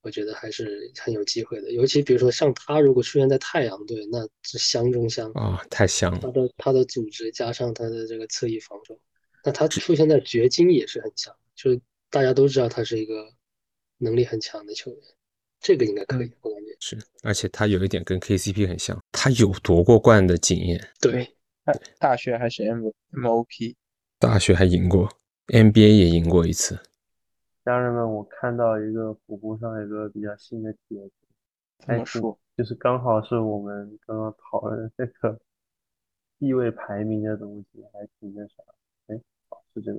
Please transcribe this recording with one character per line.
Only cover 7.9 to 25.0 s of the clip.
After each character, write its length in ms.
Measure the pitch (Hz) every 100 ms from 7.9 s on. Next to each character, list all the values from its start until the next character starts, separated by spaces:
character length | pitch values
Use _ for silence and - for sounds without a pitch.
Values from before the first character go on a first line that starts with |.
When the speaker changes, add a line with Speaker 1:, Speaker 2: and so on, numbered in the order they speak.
| 113 113
Speaker 1:
这 100 | 113
个 80 | 110
侧 180 | - 120
翼 140 | 113
防 180 | - 101
守， 120 | - - _ _ _ _
那 80 | -
他 160 | - 151
出 280 | - -
现 140 | 160 156
在 120 | 147
掘 280 | - 120 123
金 220 | - 175
也 160 | 156 -
是 140 | -
很 100 | 110 -
强， 180 | - - _ -
就 160 | 131
是 80 | 123 _ _ _
大 120 | 143
家 100 | 131
都 140 | 127 139
知 140 | 135
道 80 | 120
他 160 | -
是 140 | 110 113
一 40 |
个 220 | 110 110 110 _ _ _ _ _ _ _
能 180 | 117 117
力 80 |
很 160 | 123 110
强 240 | - 107
的 80 | 104
球 180 | 104 -
员， 80 | - _ _ _ _ _ _
这 180 | - 165
个 80 |
应 80 | 113
该 120 | 104
可 180 | - 131
以， 40 | 120
Speaker 3:
嗯。 60 | _
Speaker 1:
我 80 | 117
感 80 | 104
觉。 120 | 107 -
Speaker 2:
是， 180 | - 110 - _
而 100 | 110
且 140 | 104 95
他 180 | - 107
有 180 | 95
一 40 | 95
点 160 | 92
跟 160 | 87 95
K 180 | - 98
C 140 | 101
P 120 | 98
很 140 | 95 87
像， 180 | - 90 -
他 180 | - -
有 220 | 120 104 92
夺 180 | - 87
过 160 | 90 117
冠 260 | 120 107
的 140 | 95 87
经 180 | - 87 87
验。 140 | 85 - _
Speaker 1:
对。 340 | 127 123 123 _ _ _
Speaker 4:
大， 80 | - 147 - _
大 180 | 151 120
学 220 | - 117
还 100 | 120
是 140 | -
M-，M 640 | 107 117 110 - _ - 123
O 160 | 117
P。 340 | 117 - 113 - _ _ _ _
Speaker 2:
大 180 | 120 107
学 160 | -
还 100 | 87
赢 240 | 95 87 90
过 200 | 90